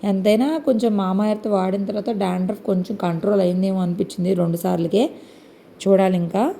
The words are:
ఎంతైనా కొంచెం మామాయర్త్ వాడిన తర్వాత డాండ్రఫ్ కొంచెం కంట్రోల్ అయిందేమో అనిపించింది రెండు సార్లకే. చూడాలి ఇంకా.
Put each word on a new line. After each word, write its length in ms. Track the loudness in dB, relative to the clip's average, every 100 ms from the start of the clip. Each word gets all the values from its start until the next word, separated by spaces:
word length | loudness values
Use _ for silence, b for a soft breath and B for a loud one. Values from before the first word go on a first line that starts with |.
ఎంతైనా 540 | 0 0 2 2 2 0
కొంచెం 400 | 0 2 2 0
మామాయర్త్ 500 | 0 0 0 -2 0
వాడిన 380 | 0 0 -2 -4
తర్వాత 240 | -4 -4
డాండ్రఫ్ 520 | -2 -2 -2 -2 -4
కొంచెం 320 | -2 -2 -2 -4
కంట్రోల్ 460 | -2 -2 0 2
అయిందేమో 400 | 2 2 0 0
అనిపించింది 520 | -2 -2 -4 -2 -2
రెండు 240 | 0 0 0
సార్లకే. 540 | -2 0 0 0 0 B B B B B B -6 2
చూడాలి 300 | 4 4 2
ఇంకా. 380 | 0 0 -2